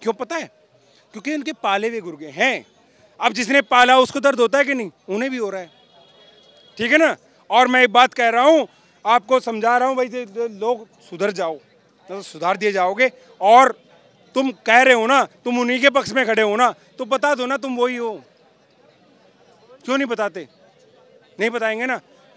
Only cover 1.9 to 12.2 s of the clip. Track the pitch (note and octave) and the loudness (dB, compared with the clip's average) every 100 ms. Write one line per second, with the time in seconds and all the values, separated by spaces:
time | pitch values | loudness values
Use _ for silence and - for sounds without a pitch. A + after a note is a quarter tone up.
1.9 | A#3 F3 D3+ D3+ C#3 B3+ G3+ G#2 _ _ | -6 -10 -14 -12 -4 -2 -2 -8 _ _
2.9 | _ _ - A#3+ G#3+ A3+ C#4 - B3 B3 | _ _ -4 -2 -2 0 0 2 4 6
3.9 | C4 B3 C#4+ C#4 B3+ A#3 C#4 C#4 C4+ G3 | 6 2 0 0 2 0 0 -2 -4 -6
4.9 | - - G3+ C4 B3+ G#3 F#3+ E3+ _ _ | -12 -8 -6 -6 -6 -8 -10 -14 _ _
5.9 | _ _ _ _ _ _ _ _ - A3+ | _ _ _ _ _ _ _ _ -8 0
6.9 | D4 D#4+ G3 _ _ - G#3+ B3+ B3+ B3 | 2 2 0 _ _ -2 2 4 4 4
7.9 | G#3+ B3+ - A#3 A3+ C4+ D#4+ A3+ _ _ | 4 4 2 0 4 4 4 2 _ _
8.9 | _ G3+ A#3+ A3 B3+ A#3+ A3+ A3 B3 B3+ | _ 0 0 2 -2 -2 -2 0 2 0
9.9 | B3+ B3+ B3 A#3 G3+ A#3 G3+ A3 A#3+ A3+ | -2 -4 -6 -10 -8 -10 -6 -4 -4 -8
10.9 | _ _ F3 G3+ F#3 E3+ D3+ _ _ _ | _ _ -6 -6 -4 -6 -6 _ _ _
11.9 | _ - F#3+ | _ -16 -14